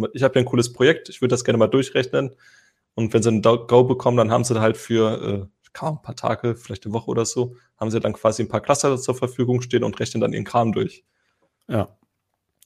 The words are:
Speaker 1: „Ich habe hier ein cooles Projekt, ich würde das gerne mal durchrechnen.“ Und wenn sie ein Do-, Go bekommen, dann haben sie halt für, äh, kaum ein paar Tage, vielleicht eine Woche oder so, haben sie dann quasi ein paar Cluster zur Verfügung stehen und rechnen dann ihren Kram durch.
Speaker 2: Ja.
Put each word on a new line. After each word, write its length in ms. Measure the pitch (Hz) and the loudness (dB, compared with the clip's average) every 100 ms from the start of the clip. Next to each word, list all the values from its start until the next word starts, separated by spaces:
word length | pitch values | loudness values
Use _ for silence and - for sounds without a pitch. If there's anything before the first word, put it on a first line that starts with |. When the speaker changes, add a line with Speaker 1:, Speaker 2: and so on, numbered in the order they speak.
| 107 | -8
Speaker 1:
„Ich 100 | 123 | 0
habe 120 | 131 | 2
hier 80 | 131 | 2
ein 40 | 123 | 2
cooles 260 | 123 117 | 0 -2
Projekt, 360 | - 135 160 - | 2 2 2 -4
ich 120 | - | -4
würde 100 | 123 | -2
das 120 | 120 | 0
gerne 140 | - 117 | 0 2
mal 100 | 107 | 4
durchrechnen.“ 640 | 135 127 135 127 139 135 - _ _ _ _ _ | 2 0 -2 -2 -2 -4 -8 _ _ _ _ _
Und 200 | - 110 | -4 0
wenn 80 | 113 | 2
sie 80 | 113 | 2
ein 100 | 110 | 2
Do-, 260 | 113 117 - | 4 2 4
Go 180 | 123 | 4
bekommen, 340 | 127 127 123 120 | 6 2 2 2
dann 120 | 110 | 2
haben 140 | 120 | 2
sie 160 | 120 113 | 0 2
halt 160 | 110 110 | 0 0
für, 460 | - 113 110 110 | -2 0 2 0
äh, 240 | 107 101 98 _ _ | -4 -6 -8 _ _
kaum 240 | - 156 151 | -10 -8 -8
ein 60 | |
paar 140 | - - | -10 -6
Tage, 400 | 117 113 120 113 | -4 -2 -4 -6
vielleicht 280 | - 107 | -8 -12
eine 80 | 107 | -6
Woche 180 | 113 - | -6 -4
oder 140 | 117 | -4
so, 320 | 113 127 123 - _ - | -2 -2 -4 -8 _ -8
haben 120 | 110 | -4
sie 100 | 113 | -2
dann 120 | 110 | -2
quasi 300 | 104 110 110 | 0 0 0
ein 60 | 110 | -2
paar 120 | 107 | -2
Cluster 380 | - 139 143 127 | 0 2 2 0
zur 160 | 131 | -2
Verfügung 480 | 123 123 - 123 123 | -4 -4 -2 0 -2
stehen 200 | 123 117 | 0 -2
und 160 | 117 - | -2 -4
rechnen 220 | 117 113 | -6 -2
dann 140 | - | -2
ihren 100 | 107 | -2
Kram 280 | 101 120 113 | -2 0 0
durch. 320 | 104 - - _ _ _ _ _ _ - | 0 -4 -8 _ _ _ _ _ _ -6
Speaker 2:
Ja. 280 | 113 92 _ _ _ _ _ _ _ | -4 -4 _ _ _ _ _ _ _